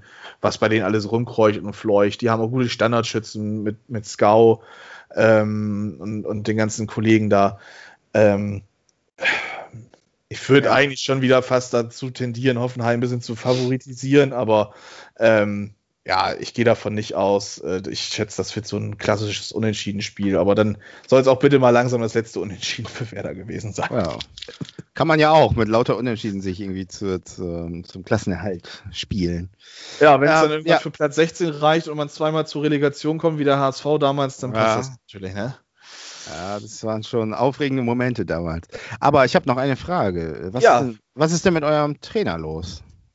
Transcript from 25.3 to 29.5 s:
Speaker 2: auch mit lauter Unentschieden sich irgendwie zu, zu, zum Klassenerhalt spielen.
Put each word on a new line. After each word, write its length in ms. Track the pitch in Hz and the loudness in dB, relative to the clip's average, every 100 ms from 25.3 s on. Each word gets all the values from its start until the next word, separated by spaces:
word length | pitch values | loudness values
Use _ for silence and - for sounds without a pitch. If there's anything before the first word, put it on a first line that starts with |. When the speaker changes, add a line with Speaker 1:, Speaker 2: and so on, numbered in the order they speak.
Speaker 2:
auch 220 | 160 120 92 | 6 6 4
mit 140 | 107 | 2
lauter 260 | 113 127 120 | 2 2 0
Unentschieden 460 | 123 107 113 98 | -2 -4 -4 -6
sich 180 | 95 92 | -6 -6
irgendwie 280 | 98 92 92 | -8 -8 -10
zu, 340 | - 101 92 | -8 -6 -6
zu, 600 | - - 90 85 85 85 | -8 -10 -8 -8 -8 -10
zum 200 | - 95 | -12 -12
Klassenerhalt 800 | - 110 - 87 101 87 - - 98 | -2 -2 -2 -6 -6 -8 -12 -18 -16
spielen. 580 | - - 107 85 87 92 | -12 -6 -2 -2 -2 -8